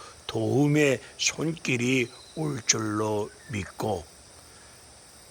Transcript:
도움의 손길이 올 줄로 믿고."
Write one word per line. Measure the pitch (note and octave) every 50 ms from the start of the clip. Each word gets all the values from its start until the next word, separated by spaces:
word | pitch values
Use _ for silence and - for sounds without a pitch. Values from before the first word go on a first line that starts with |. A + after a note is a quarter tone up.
| - - - - -
도움의 | - - A2+ A2 G#2+ A2+ C3 D3 D3 D3 D3+ D3 C#3 B2+ - - - - -
손길이 | - - - - C#3+ E3 D#3+ D#3 - - C3 A#2 A#2+ B2 C3 C3 A#2 - - - - - -
올 | E3 D#3 D3 C#3 A#2 -
줄로 | - A#2+ A2+ A2 G#2+ G#2 G#2+ G#2+ G#2+ G#2+ G#2 G#2+ - - - - -
믿고." | G#2+ G2+ F#2 - - - B2 A2 G2+ E2+ D#2+ - - - - - - - - - - - - - - - - - - - - - - - - -